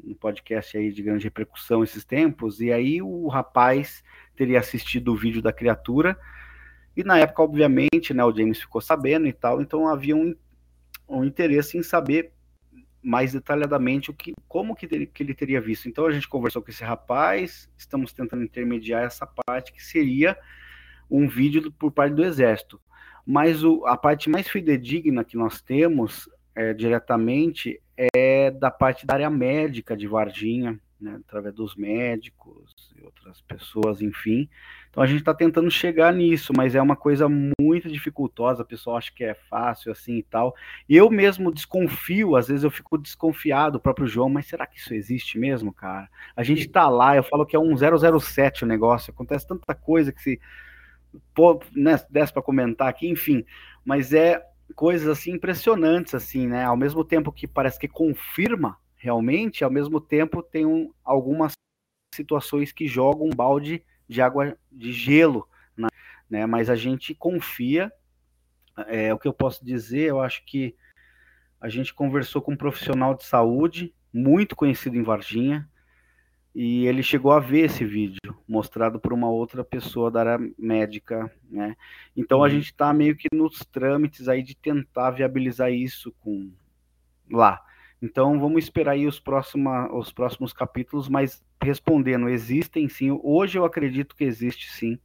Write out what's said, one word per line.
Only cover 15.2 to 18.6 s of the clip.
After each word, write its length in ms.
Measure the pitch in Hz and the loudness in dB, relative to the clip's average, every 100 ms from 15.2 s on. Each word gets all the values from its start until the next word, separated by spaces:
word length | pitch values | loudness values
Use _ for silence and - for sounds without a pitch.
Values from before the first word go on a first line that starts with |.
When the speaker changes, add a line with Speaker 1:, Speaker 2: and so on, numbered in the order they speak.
Speaker 1:
ele 120 | 143 | -8
teria 260 | 131 139 135 | -6 -4 -2
visto. 260 | 110 107 123 | -2 -6 -8
Então 180 | 113 160 | -4 -2
a 60 | |
gente 160 | 147 - | -2 -4
conversou 340 | 135 120 117 | -4 -4 -6
com 80 | 110 | -10
esse 120 | 110 | -10
rapaz, 880 | 113 117 - 139 160 196 180 - - - | -8 -8 -4 0 0 0 -4 -12 -20 -20
estamos 360 | - 139 123 | -8 -6 -6
tentando 300 | - 123 123 | -8 -10 -8
intermediar 640 | 113 123 | -8 -6